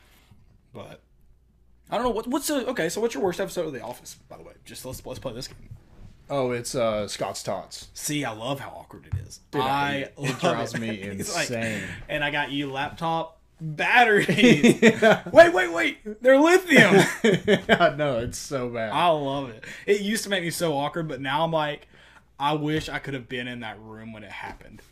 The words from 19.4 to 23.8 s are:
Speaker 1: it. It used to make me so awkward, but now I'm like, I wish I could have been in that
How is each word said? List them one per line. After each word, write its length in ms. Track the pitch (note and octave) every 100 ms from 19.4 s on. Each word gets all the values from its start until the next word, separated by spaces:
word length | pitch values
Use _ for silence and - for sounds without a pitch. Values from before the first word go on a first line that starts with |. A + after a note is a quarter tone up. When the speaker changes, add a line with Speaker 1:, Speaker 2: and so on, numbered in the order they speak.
| C3
Speaker 1:
it. 140 | G#2+ - - -
It 140 | G3+
used 220 | G3 A3
to 60 | G3
make 120 | G3
me 60 | E3+
so 260 | - E3+ C#3
awkward, 300 | D3 E3+ D#3+
but 100 | C3
now 220 | C#3 C#3+
I'm 80 | E3
like, 360 | D#3+ D3+ C#3+ - _ - _ _ -
I 140 | C#3+
wish 340 | D#3 D3 D#3 D3
I 100 | C#3+
could 140 | C#3
have 140 | C3+ A#2
been 180 | B2+ B2
in 100 | A#2+
that 200 | A2 G#2